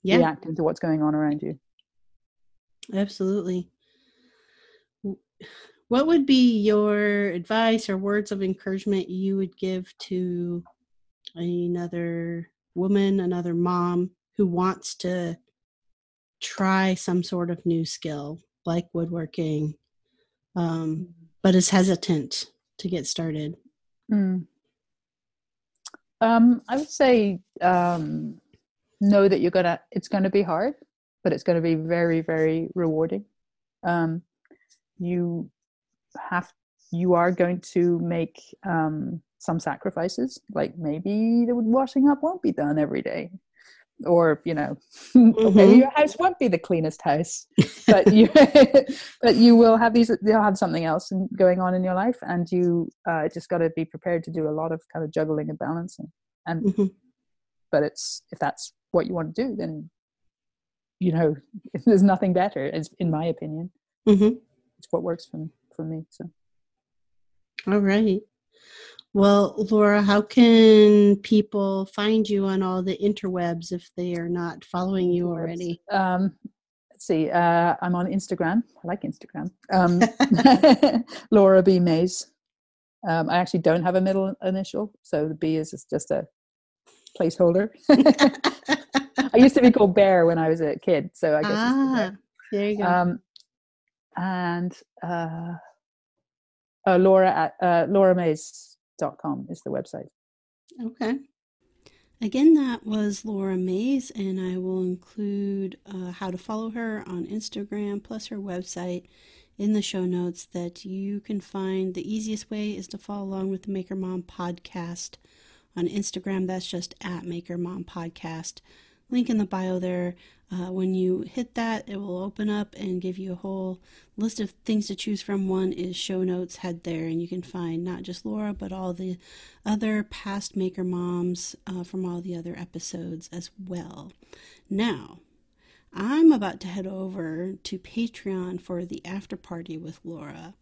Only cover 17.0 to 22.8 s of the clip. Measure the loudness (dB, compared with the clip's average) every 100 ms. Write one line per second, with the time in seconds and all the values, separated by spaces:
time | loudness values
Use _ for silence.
17 | -2 -2 -2 -4 -4 -4 -2 -2 -4 -8
18 | -10 -10 -10 -14 _ _ -4 -4 -4 -6
19 | -6 -6 -8 -6 -4 -4 -6 -8 _ _
20 | _ _ _ _ _ -4 -4 -4 -6 -8
21 | -10 -18 _ _ 2 4 4 2 2 0
22 | 0 -2 -2 -10 -12 _ _ _